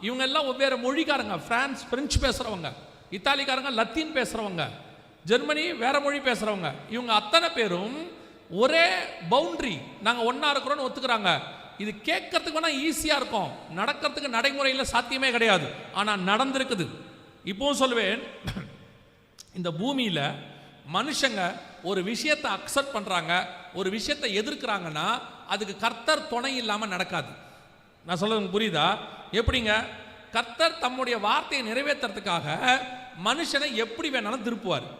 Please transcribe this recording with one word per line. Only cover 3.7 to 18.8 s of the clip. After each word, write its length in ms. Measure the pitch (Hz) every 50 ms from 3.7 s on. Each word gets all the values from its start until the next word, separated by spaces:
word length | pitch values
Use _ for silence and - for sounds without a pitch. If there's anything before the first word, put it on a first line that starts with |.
| 262 220
லத்தீன் 340 | 220 220 - 320 320 311 311 277
பேசுறவங்க, 460 | 240 - - 220 220 208 185 170 147 120 110 - - - - - - - - - - 156
ஜெர்மனி 340 | 214 254 285 294 302 302 311 349 339 240 233
வேற 120 | 247 277 285 277
மொழி 140 | 285 285 285 277 262
பேசுறவங்க, 420 | 240 - 220 214 214 196 175 151 139 - - - 220
இவங்க 180 | 233 247 240 226 214
அத்தனை 280 | 214 214 - 330 339 330 330 -
பேரும் 380 | 233 202 175 175 190 214 254 302 330 349 - - - - - - - - 170 185 233
ஒரே 240 | 269 302 330 339 359 370 370 349 - - - 180 165 196
பவுண்டரி, 420 | 262 320 349 339 302 - 254 185 131 127 - - - -
நாங்க 160 | 208 240 240 233 233
ஒண்ணா 180 | 247 269 311 294 285
இருக்கிறோம்னு 320 | 277 233 262 285 294 269 254
ஒத்துக்கிறாங்க. 420 | 254 277 247 254 240 220 202 185 165 135 - - - - - - - - 196
இது 100 | 214 208 214 - -
கேட்கறதுக்கு 500 | 320 370 320 - - 330 330 339 294 311
வேணா 140 | 320 330 302 269 269
ஈஸியா 280 | 320 294 - - 311 302 285
இருக்கும், 300 | 254 - - 214 180 143 120 - - - 156 175
நடக்கிறதுக்கு 560 | 202 247 285 277 - 294 247 - 277 285 233
நடைமுறையில 480 | 226 - 277 269 277 277 269 262 262 262 - -
சாத்தியமே 360 | 240 240 240 269 262 269 269 240
கிடையாது. 320 | 240 226 226 202 180 147 131 - - - - - 180
ஆனா 120 | 202 214 208 202 180 185
நடந்திருக்குது. 560 | 202 220 262 269 262 269 262 262 247 196 165 120 - - - - - - - - - - - 180 202
இப்பவும் 280 | 190 269 285 285 - 269
சொல்லுவேன், 380 | 254 247 233 214 185 202 240 - - - - - - - - 147 - - -